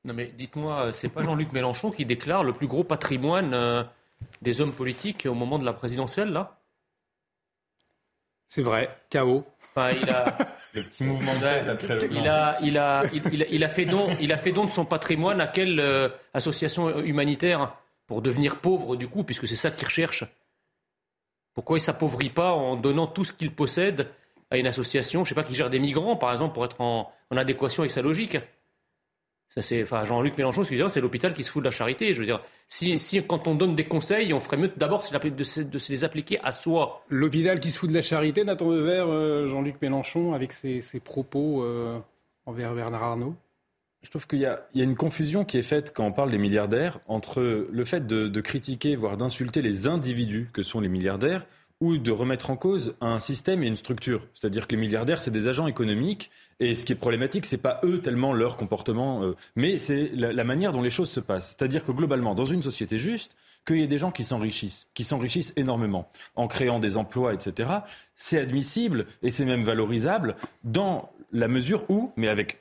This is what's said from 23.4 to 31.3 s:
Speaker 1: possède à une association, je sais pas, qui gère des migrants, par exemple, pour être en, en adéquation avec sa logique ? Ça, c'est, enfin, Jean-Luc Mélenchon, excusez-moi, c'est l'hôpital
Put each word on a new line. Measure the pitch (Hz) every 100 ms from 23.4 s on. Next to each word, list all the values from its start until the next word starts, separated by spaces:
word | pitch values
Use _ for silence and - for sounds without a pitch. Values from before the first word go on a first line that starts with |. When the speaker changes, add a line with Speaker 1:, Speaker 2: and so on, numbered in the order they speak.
| 156
Speaker 1:
possède | - 143 - 190 147 131 - _ _ _
à | 127
une | 127
association, | 127 123 139 123 165
je | 175
sais | 151
pas, |
qui | 151
gère | 127 127
des | 131
migrants, | 143 143 196 233
par | 123
exemple, | 120 156
pour | 156
être | 120 -
en, | 120 117 107 _ _
en | 127
adéquation | 131 123 135 151
avec | 147
sa | 135
logique ? | 135 160 226 151 - _ _ _ _ _ _ _ _ _ _
Ça, | -
c'est, | - 117
enfin, | 107 113
Jean-Luc | 107 120 139 143
Mélenchon, | 131 123
excusez-moi, | 180 127 190
c'est | 147
l'hôpital | 123 127 180